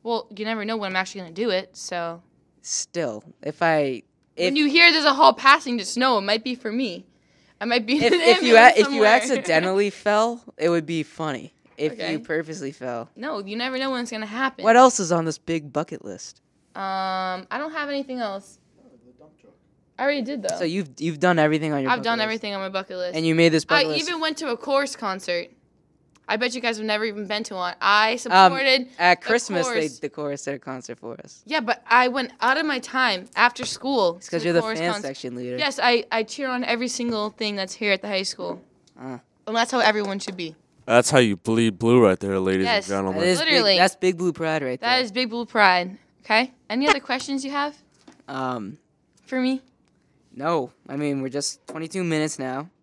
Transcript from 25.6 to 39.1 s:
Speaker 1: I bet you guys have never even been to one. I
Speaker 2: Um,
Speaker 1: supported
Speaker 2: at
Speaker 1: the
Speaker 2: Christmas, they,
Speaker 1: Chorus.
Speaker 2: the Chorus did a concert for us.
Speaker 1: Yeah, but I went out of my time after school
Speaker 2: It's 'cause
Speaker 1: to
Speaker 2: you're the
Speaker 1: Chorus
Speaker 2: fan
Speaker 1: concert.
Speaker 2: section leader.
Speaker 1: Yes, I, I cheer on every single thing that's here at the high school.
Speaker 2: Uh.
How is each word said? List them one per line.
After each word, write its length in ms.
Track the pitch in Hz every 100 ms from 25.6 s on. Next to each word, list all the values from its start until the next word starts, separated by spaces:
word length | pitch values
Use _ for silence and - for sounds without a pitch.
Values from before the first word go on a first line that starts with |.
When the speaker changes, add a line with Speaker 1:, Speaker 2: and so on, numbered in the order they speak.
| _ _ _ _ _ _ -
Speaker 1:
I 60 | 214
bet 160 | 247
you 80 | 240
guys 160 | 233 220
have 80 | 220
never 180 | 208 220
even 200 | 208 196
been 180 | 208 220
to 100 | 190
one. 180 | 175 -
I 300 | 190 208 220
Speaker 2:
Um, 60 | 233
Speaker 1:
supported 720 | 240 185 185 269 277 262 254 -
Speaker 2:
at 220 | 175 175
Speaker 1:
the 40 | -
Speaker 2:
Christmas, 400 | 233 - 180 160
they, 80 |
Speaker 1:
Chorus. 260 | 151 156 -
Speaker 2:
the 100 | 147
Chorus 320 | - 147 143
did 100 | - 139
a 40 |
concert 400 | - 131 - -
for 160 | 113 120
us. 180 | - - -
Speaker 1:
Yeah, 160 | 311
but 200 | 233 - -
I 220 | 233 254
went 220 | 262 247 -
out 160 | 233 269
of 80 | 311
my 120 | 269
time 480 | 254 262 254 185 185 -
after 300 | 240 - 185
school 520 | - 262 269 185 170
Speaker 2:
It's 120 | -
'cause 120 | 170
Speaker 1:
to 60 | 160
Speaker 2:
you're 60 |
the 60 | 170
Speaker 1:
Chorus 160 | 185 220
Speaker 2:
fan 120 | 170
Speaker 1:
concert. 160 | 208 196
Speaker 2:
section 280 | 139 131 123
leader. 220 | 123 123
Speaker 1:
Yes, 220 | 294 269
I, 240 | 240 240 -
I 120 | 226
cheer 260 | 220 - 269
on 140 | 247
every 260 | 247 233 247
single 400 | 247 240 226 214
thing 240 | - 214 202
that's 180 | 190
here 200 | - 208
at 80 | 190
the 80 | 208
high 140 | 196
school. 380 | 190 - 175 175 _ _ _ -
Speaker 2:
Uh. 200 | 131